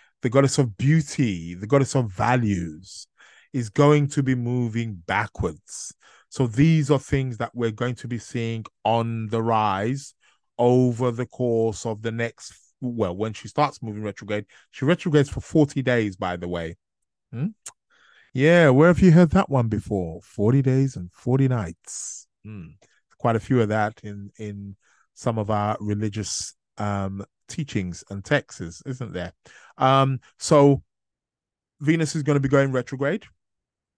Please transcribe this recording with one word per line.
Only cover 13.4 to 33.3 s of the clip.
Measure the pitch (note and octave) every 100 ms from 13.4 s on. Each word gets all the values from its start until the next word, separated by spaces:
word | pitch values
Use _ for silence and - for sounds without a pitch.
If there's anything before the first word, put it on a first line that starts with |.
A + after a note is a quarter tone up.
| -
starts | - C#3+ -
moving | A2 G#2
retrograde, | G#2+ - G2+ G#2 G2+ _ _
she | -
retrogrades | C3+ F3 F3+ D3 C#3+
for | -
forty | - D#3 C#3+ C#3+
days, | B2+ A#2+ G#2+ F#2
by | F#2 F2+
the | F2
way. | E2+ E2 E2+ _ _ _ _ _
Hmm? | A#2 F#3 - - - _ _ _ _ _
Yeah, | B2+ D3+ F3 D#3
where | C3 E3+
have | F3
you | F#3
heard | E3 E3
that | F#3 -
one | C3+ A2+
before? | G#2 - G2 E2+ E2
Forty | - - G#2 C#3
days | C3 C3 C3+ G2+
and | F2+
forty | _ A#2+ C3+ C3
nights. | B2 E2+ E2+ - - - - - _
Hmm. | G#2 G#2+ D#2+ - _ _ _ _
Quite | B2 A2
a |
few | - B2+
of | G#2
that | G#2+ G#2+ -
in, | G#2+ G2+ G2+ -
in | G#2+ G2+ G2+ G2 _ _ _
some | - B2 A2
of | G#2
our | G#2+ G#2 -
religious, | G#2 G#2 G#2+ G#2 G2 - - - _ -
um, | G#2 G2+ F#2+ G2 - _ _
teachings | - C#3+ G#2+ F2+ E2+ -
and | G2+
texts, | - C#3+ - - E2+ - C#3
isn't | B2+ A#2
there? | F2 F2 - _ - - -
Um, | C3 C3+ C3+ C3 - _
so | - D3+ C#3+ C#3 - _ _ _ _ _ _ _ _ _
Venus | D3 E3 D3+
is | D#3+
gonna | C#3+ C#3+
be | C3+
going | C#3 C#3
retrograde, | B2+ B2 C3 C#3 G3+ -